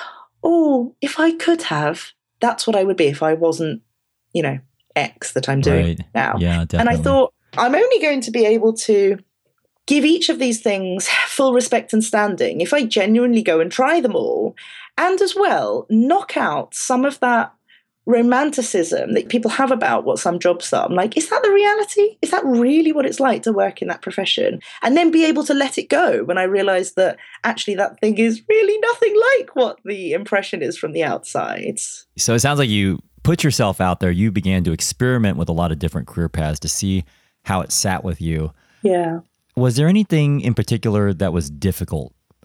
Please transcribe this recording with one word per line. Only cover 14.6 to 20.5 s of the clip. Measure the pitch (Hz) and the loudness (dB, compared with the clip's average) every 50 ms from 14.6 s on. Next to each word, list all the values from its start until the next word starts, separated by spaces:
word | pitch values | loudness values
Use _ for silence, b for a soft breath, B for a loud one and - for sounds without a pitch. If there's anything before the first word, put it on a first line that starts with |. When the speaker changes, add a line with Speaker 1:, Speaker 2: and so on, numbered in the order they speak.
| B B B B B B B B | B B B B B B B B
Speaker 1:
and | 311 359 381 359 | 0 0 2 2
as | 403 359 - | 0 0 0
well, | 392 403 370 233 160 123 104 104 123 - - | 0 0 2 2 0 0 -2 -4 -4 -2 0
knock | 214 220 233 269 339 392 - - - 302 | 2 2 4 4 2 0 0 -2 -4 -2
out | 247 180 151 143 117 - - | -2 -2 -2 -4 -6 -8 -10
some | - - - 262 247 254 | -8 -4 -2 0 0 0
of | 285 277 - | 0 -2 0
that | - 247 240 226 - - - _ _ b b b b b _ _ - - | 0 2 2 2 0 -2 -6 _ _ b b b b b _ _ -2 0
romanticism | 226 233 233 240 247 254 294 302 - - 240 - - 196 165 165 170 147 127 - 220 | 2 4 4 4 2 2 0 0 -2 -4 -4 -2 0 -2 -2 0 -2 -4 -2 -2 -2
that | 220 - - | -2 -2 0
people | - 240 220 226 | -2 0 0 0
have | - - 269 254 | 0 0 0 0
about | 254 226 - - 117 104 - | 0 0 0 0 0 0 0
what | 131 131 - | -2 -2 -2
some | - 180 170 175 | -2 -2 -2 0
jobs | - 180 | 0 0